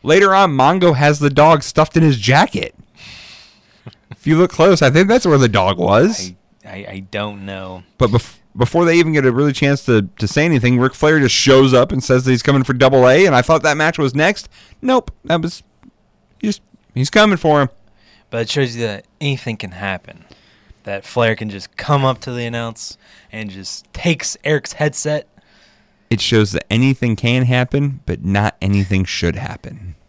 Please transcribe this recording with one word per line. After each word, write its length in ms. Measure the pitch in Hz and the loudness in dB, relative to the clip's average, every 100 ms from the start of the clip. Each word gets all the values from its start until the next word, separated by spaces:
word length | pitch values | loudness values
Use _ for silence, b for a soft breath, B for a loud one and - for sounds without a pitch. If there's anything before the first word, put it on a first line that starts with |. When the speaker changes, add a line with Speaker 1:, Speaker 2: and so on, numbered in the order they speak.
Speaker 1:
Later 320 | 131 175 202 | 2 2 4
on, 180 | 190 190 | 4 2
Mongo 420 | 135 135 185 180 135 | 2 2 4 2 2
has 240 | 147 147 | 2 2
the 100 | 143 | 0
dog 320 | 139 151 156 | 4 4 4
stuffed 340 | - - 156 165 | 0 -2 0 2
in 60 | |
his 160 | 160 127 | 2 2
jacket. 560 | 101 139 196 - - _ - _ B B B B B B B B B _ _ | 2 2 2 -2 -10 _ -20 _ B B B B B B B B B _ _
If 160 | - - | -8 0
you 100 | 156 | 2
look 120 | 180 | 2
close, 300 | - 175 180 | 2 2 4
I 80 | 135 | 4
think 180 | 147 196 | 4 2
that's 200 | 240 180 | 2 4
where 100 | 143 | 4
the 100 | 123 | 4
dog 300 | 101 95 92 | 2 0 0
was. 560 | 87 104 185 220 92 90 _ _ 101 | 2 4 2 -2 -10 -16 _ _ -20
Speaker 2:
I, 40 | |
I, 60 | 95 101 | -18 -14
I 60 | 98 95 | -16 -10
don't 340 | 104 104 101 98 | -8 -8 -10 -14
know. 380 | 95 92 92 87 _ | -14 -14 -16 -20 _
Speaker 1:
But 100 | 120 | 0
bef-, 280 | 117 - - _ - | 0 -4 -20 _ -4
before 260 | 123 170 170 | -2 2 2
they 100 | 170 | 2
even 160 | 160 | 2
get 120 | 151 131 | 2 2
a 40 | |
really 220 | 120 147 | 2 0
chance 320 | 139 143 143 - | 0 0 0 2
to, 240 | 113 98 - | 0 0 -6
to 100 | 104 | -4
say 160 | - | 0
anything, 360 | 165 143 120 123 | 2 2 2 2
Ric 160 | 131 - | 0 0
Flair 240 | 151 156 | 2 2
just 160 | 131 - | 2 0
shows 360 | - 135 135 127 | 4 6 6 4
up 160 | 123 | 2
and 120 | 135 | -2
says 200 | - 127 131 | 0 0 2
that 60 | |
he's 100 | 123 | 0
coming 220 | - 139 | 2 0
for 100 | 131 | 0
Double 340 | 127 131 135 127 | 2 4 6 6
A, 200 | 143 190 | 6 4
and 80 | 131 | 2
I 80 | |
thought 180 | - 160 | 2 0
that 160 | 156 147 | 0 0
match 220 | 156 165 | -2 0
was 160 | 139 135 | -2 0
next. 340 | 165 208 - b b b | 0 -2 -12 b b b
Nope. 300 | 254 262 - - - | -2 -2 -2 -20 -4
That 140 | 165 | -4
was, 180 | 165 - _ _ _ _ _ _ _ _ | -4 -10 _ _ _ _ _ _ _ _
he 80 | 214 | -6
just, 140 | - _ _ _ 127 | -6 _ _ _ -6
he's 160 | 135 | -2
coming 260 | 214 214 185 | 2 2 2
for 240 | 160 147 | 2 2
him. 80 | 135 - _ b b b _ | 0 -6 _ b b b _
Speaker 2:
But 100 | 117 | -8
it 80 | 110 | -6
shows 260 | 147 120 117 | -4 -4 -4
you 60 | 113 | -8
that 180 | 101 _ _ | -8 _ _
anything 340 | 143 131 - 107 | -6 -6 -8 -10
can 140 | 101 | -12
happen. 540 | 87 98 92 - - _ b b b b - | -10 -10 -10 -12 -20 _ b b b b -20
That 220 | - 98 - | -12 -12 -8
Flair 300 | 123 117 110 | -2 -2 -2
can 160 | 107 | -8
just 260 | 101 - - | -12 -16 -14
come 260 | - 143 | -2 0
up 160 | 135 123 | 0 -4
to 100 | - | -10
the 140 | 123 120 | -10 -8
announce 520 | 120 117 110 - - b b b | -8 -10 -12 -18 -18 b b b
and 200 | 110 107 | -14 -14
just 340 | 95 95 - _ | -14 -16 -16 _
takes 420 | - 180 156 - - | -8 -4 -4 -6 -8
Eric's 300 | 143 151 - | -4 -4 -6
headset. 540 | - 151 - 151 151 - _ b b b b b b _ | -6 -6 -4 -6 -8 -8 _ b b b b b b _
Speaker 1:
It 100 | 113 | -4
shows 320 | - 113 104 | 0 0 0
that 120 | 92 - | -4 -4
anything 460 | 110 135 131 120 107 | 0 0 0 -2 -2
can 280 | 117 127 | 0 0
happen, 580 | 123 127 127 139 143 131 - | 0 0 -2 -2 -4 -6 -8
but 180 | 87 87 | -6 -4
not 300 | 98 104 - | -2 -2 -4
anything 440 | 98 101 92 95 92 | -2 -2 0 -2 -4
should 300 | - 85 87 | -4 -4 -4
happen. 580 | 139 - - 120 92 76 | -10 -14 -18 -16 -18 -20